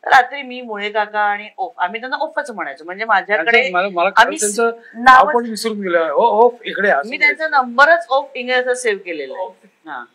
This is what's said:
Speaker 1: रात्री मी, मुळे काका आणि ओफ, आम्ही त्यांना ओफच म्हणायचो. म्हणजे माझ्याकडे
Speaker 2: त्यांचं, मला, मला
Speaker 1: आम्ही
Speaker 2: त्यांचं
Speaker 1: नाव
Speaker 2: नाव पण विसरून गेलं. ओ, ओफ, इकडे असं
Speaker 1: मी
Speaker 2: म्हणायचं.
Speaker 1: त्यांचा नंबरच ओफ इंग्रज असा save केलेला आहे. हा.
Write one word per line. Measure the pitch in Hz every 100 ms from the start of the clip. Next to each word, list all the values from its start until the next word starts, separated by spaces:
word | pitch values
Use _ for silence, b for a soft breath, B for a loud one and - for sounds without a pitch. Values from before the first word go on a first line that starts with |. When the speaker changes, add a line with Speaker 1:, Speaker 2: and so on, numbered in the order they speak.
Speaker 1:
रात्री | - 269 247 277
मी, | 262 247
मुळे | 247 208 208
काका | 214 208 214
आणि | 208 202 208 -
ओफ, | 180 -
आम्ही | 180 220
त्यांना | 247 269
ओफच | 311 311 285
म्हणायचो. | 208 156 139
म्हणजे | 160 190
माझ्याकडे | 226 202 180 208 170
Speaker 2:
त्यांचं, | 233 175
मला, | 180 196
मला | 175 180 196
Speaker 1:
आम्ही | 233 -
Speaker 2:
त्यांचं | 208 208 233 226 B
Speaker 1:
नाव | 226 247 254
Speaker 2:
नाव | 294
पण | 247 233
विसरून | 214 226 214
गेलं. | 190 170 160
ओ, | 147
ओफ, | 233 208 240 233
इकडे | - 180 196
असं | 147 196
Speaker 1:
मी | 294
Speaker 2:
म्हणायचं. | 294 294
Speaker 1:
त्यांचा | 311 294
नंबरच | 247 240 285 339 339
ओफ | 269 285
इंग्रज | 262 247 254 254
असा |
save | 247 233 202
केलेला | 180 156 135 -
आहे. | 185 - 190 _ 160
हा. | 139 117